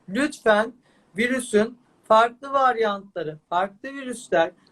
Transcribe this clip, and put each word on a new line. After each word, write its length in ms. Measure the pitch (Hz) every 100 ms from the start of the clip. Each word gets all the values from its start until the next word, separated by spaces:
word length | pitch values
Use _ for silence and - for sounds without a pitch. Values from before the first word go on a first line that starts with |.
| -
Lütfen 640 | 202 294 - 226 208 233 - _ _ _ 185
virüsün 600 | 247 254 - 208 226 - _ _
farklı 500 | - 220 240 240 277
varyantları, 840 | 277 262 226 220 202 196 175 156 156 -
farklı 400 | 175 202 196 269
virüsler, 600 | 277 254 233 - 170 165 - _